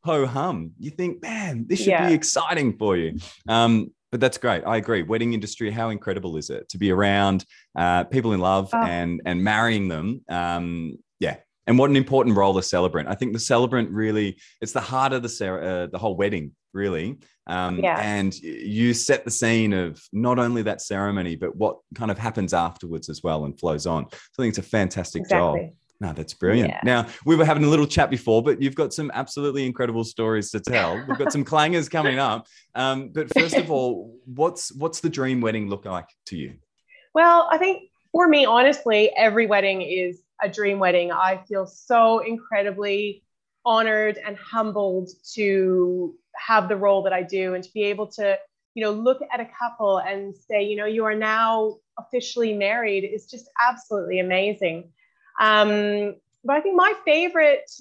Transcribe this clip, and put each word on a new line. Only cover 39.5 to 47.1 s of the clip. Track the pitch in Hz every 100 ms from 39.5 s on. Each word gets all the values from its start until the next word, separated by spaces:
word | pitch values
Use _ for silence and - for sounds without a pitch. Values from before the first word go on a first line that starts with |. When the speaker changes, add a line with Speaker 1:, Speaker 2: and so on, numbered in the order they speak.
| 202 196 190
Speaker 2:
is | 156 185 180 180 _ _
a | 202
dream | 202 202 196
wedding. | 185 180 175
I | 170 185 190 190
feel | 196
so | 190 - - 233 226 226
incredibly | 220 226 - 214 202 190 202 202 208 202 _ _ _ _
honored | 240 226 226 214 214 214
and | 208
humbled | 202 - 226 214 208 196 185 180 - -
to | - 208 196 185 185 180 180 175 - _
have | - - 220 185
the |
role | 202 202 196
that | 190